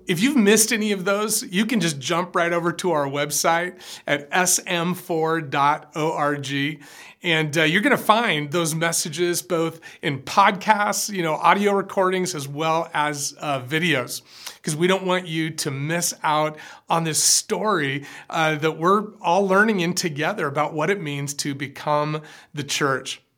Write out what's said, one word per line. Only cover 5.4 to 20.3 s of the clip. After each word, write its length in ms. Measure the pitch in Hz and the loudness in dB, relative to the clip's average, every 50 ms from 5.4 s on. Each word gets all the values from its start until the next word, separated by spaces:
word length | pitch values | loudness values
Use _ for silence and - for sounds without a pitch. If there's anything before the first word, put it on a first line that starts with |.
dot 500 | 156 139 147 143 139 143 151 156 - - - | -2 -2 0 2 4 4 2 2 -4 -8 -4
O 180 | 165 151 160 - | -2 -2 -2 0
R 240 | 170 147 143 147 143 | 0 0 0 0 -2
G. 420 | 131 135 139 139 139 151 160 147 - - - - - - - _ | -4 -4 -2 -2 -2 -2 -4 -8 -12 -20 -20 -20 -20 -20 -20 _
And, 360 | - 175 165 156 156 151 135 165 | 0 2 2 2 2 2 2 2
uh, 60 | 156 | 2
you're 180 | 156 165 202 | 4 4 2
gonna 160 | 214 294 233 - | 4 4 2 4
find 540 | - - 208 226 240 208 160 151 147 143 | 4 4 4 4 4 2 0 -2 -2 -2
those 220 | 151 175 165 151 156 | -2 -2 -2 -2 -2
messages 680 | 160 165 170 160 - - 180 139 165 175 175 170 - | -2 -2 -2 -2 -2 -4 -4 -2 -2 -2 0 -2 -4
both 400 | - - 180 160 165 160 160 - - - - - | -4 -2 -2 -2 -2 -2 -4 -8 -16 -20 -16 -6
in 200 | - 170 139 127 | -4 -4 -4 -4
podcasts, 920 | - - - 208 196 214 208 180 - 208 214 202 208 214 196 - - 214 202 | -6 0 4 4 6 6 4 2 2 2 2 2 2 0 0 -2 -4 -4 -4
you 80 | 180 | -2
know, 120 | 165 160 156 | -2 -2 -2
audio 400 | - - 165 185 202 208 202 202 | 2 4 4 4 6 4 2 2
recordings, 600 | 196 190 196 - 202 185 185 190 185 180 156 143 | 2 0 0 0 0 2 2 2 0 -2 -2 -4
as 140 | 151 135 139 | -6 -8 -8
well 420 | 143 143 160 160 160 165 165 160 - | -6 -2 0 0 0 0 0 -2 -2
as, 420 | 156 147 151 151 143 143 - - - | 0 0 0 -2 -4 -6 -8 -8 -6
uh, 180 | 165 151 139 131 | -4 -4 -4 -4
videos, 640 | 123 123 156 160 175 170 143 131 123 120 - - - - - - - - - - - | -4 -2 -2 0 2 2 2 0 0 -4 -8 -12 -12 -16 -20 -18 -16 -16 -16 -10 -8
'cause 140 | 170 151 151 | -6 -2 0
we 100 | 175 180 | 2 2
don't 160 | 190 190 185 | 2 2 0
want 240 | 180 180 180 185 165 | 0 -2 -2 -2 -4
you 220 | 160 160 160 156 | -4 -4 -4 -4
to 200 | 156 - - 151 | -4 -6 -6 -6
miss 440 | 135 135 143 156 170 175 170 - - - - | -4 -4 -4 -4 -2 -2 -2 -4 -6 -4 -2
out 340 | 160 151 151 156 151 151 - - - - - _ - | 0 0 0 0 -2 -4 -8 -16 -20 -20 -20 _ -2
on 160 | 170 165 165 | -2 0 0
this 180 | 160 151 156 | 0 0 0
story, 840 | - - - - - - 208 180 202 214 196 165 143 139 135 143 139 - - - - - | 2 2 2 2 0 -2 -4 -2 0 0 0 0 0 -2 -2 -4 -8 -10 -16 -18 -14 -6
uh, 260 | - 170 160 156 156 | -2 0 2 2 0
that 220 | 147 156 160 156 160 | 0 0 -2 0 0
we're 340 | 160 180 202 214 214 214 - | 2 2 2 2 2 -4 -10
all 300 | - - 170 170 196 202 | -4 0 2 2 2 2
learning 360 | 190 185 196 214 226 214 185 | 4 4 4 4 4 2 2
in 140 | 170 175 175 | 0 0 0
together 520 | - - 170 143 143 151 175 | -2 -2 -4 -2 -2 -2 -2